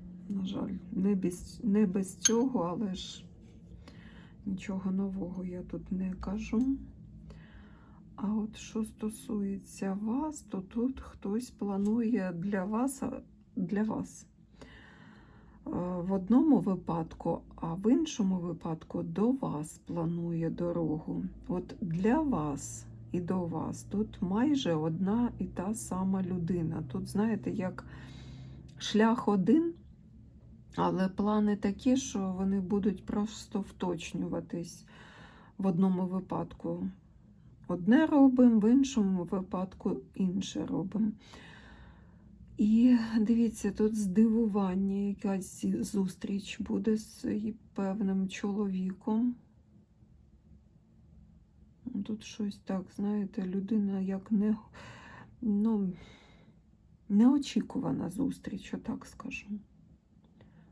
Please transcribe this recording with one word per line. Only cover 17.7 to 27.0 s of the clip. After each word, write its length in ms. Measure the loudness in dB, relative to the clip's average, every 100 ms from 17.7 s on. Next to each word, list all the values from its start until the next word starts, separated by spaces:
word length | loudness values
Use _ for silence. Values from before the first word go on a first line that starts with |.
в 180 | 0 4
іншому 480 | 4 4 0 0 0
випадку 640 | -2 -6 -6 -6 -6 -6
до 280 | -4 0 2
вас 500 | 2 -2 -4 -6 -12 -6
планує 640 | -2 -2 -2 -2 -2 -2
дорогу. 720 | -2 -2 0 0 -2 -4 -4 -6 -6 -6
От 280 | -4 -6 -6
для 380 | -2 2 4 4
вас 680 | 2 0 -2 -4 -8 -12 -14 -16 -6
і 80 | -4
до 260 | -2 -2 -2
вас 380 | -4 -6 -8
тут 380 | -4 -4 -4 -4
майже 520 | -2 2 2 2 2
одна 580 | 0 0 0 0 2 0 -2
і 60 | -6
та 280 | -4 -4
сама 500 | -4 -4 -2 0 0
людина. 600 | 0 -2 0 0 0 -4 -6
Тут, 160 | -6